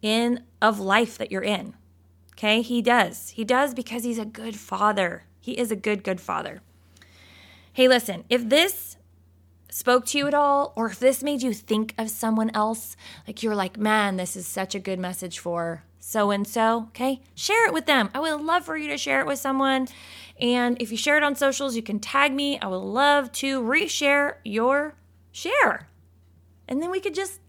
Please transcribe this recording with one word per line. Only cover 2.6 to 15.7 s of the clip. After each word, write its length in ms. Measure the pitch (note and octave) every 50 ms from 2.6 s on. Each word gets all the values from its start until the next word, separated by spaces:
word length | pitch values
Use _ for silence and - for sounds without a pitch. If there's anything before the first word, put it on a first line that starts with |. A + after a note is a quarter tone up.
He 180 | A#3 A#3 A#3+ A#3+
does. 480 | G#3+ A#3 A#3+ B3 G3 E3+ F3+ - - -
He 160 | - - A3+
does 300 | G#3+ B3+ B3+ C#4+ C#4+ B3
because 280 | A#3+ A#3 - A3+ A#3+
he's 160 | A3+ A#3+ A#3 A3+
a 60 | G#3+
good 320 | G#3+ - - A3 A3+ G#3+
father. 680 | G#3 - - G3 F#3+ G#3 G#3+ G#3+ G3 F#3 F3 E3+ E3+ - _ _ _
He 140 | _ -
is 180 | B3 - B3 G#3+
a 60 | A3
good, 260 | F#3+ - G#3+ G#3 G3
good 200 | G3+ G3 F#3+ F3+
father. 400 | - - F3 D#3 C#3+ C#3+ C#3 F3 _ _ _ _ _ _ _ - - - _ - - - - - - - - - - _ _
Hey, 120 | - B3+
listen, 380 | B3+ B3+ A#3+ A#3 G#3 F#3 E3+ - -
if 180 | A#3+ B3 A#3+ A3
this 480 | C4 D4+ E4+ G4 - - - - - _ _ _ _ _ _ _ _ _ _ _ _ _ _ _
spoke 380 | - - - B3 B3 B3+ A#3+
to 120 | - - C#4+
you 80 | C#4
at 80 | C#4+ D4
all, 380 | C#4+ C#4+ C#4+ C#4+ C#4+ C#4+ - -
or 120 | A3 A3+
if 120 | A3 F#3 -
this 240 | A#3+ C4 C4 -
made 200 | C4 D4 D4 C4
you 100 | A#3+ B3+
think 420 | G#3+ G#3 - - A3 G#3+ A3 A3 - -
of 120 | A3+ A3
someone 400 | A3 - A#3+ A3 A3+ A3 A3 A3+ A3+
else, 420 | A3 G#3+ A3 A3+ A3+ - - - _ - - - - -
like, 160 | - G#3 -
you're 120 | - A3+ G#3+
like, 240 | G3+ F#3+ F#3 - G#3+
"Man, 380 | G#3 G#3+ G#3+ G#3+ G#3 G3+ F#3+
this 200 | F#3 F3+ F3+ -
is 100 | G3 F3
such 280 | - - G3+ F#3+ F#3 -
a 40 | G3
good 200 | F#3 G3 F#3+ F#3
message 400 | F3+ F3+ F3+ - - F3+ E3+ -
for 460 | - F3+ E3+ E3+ E3+ E3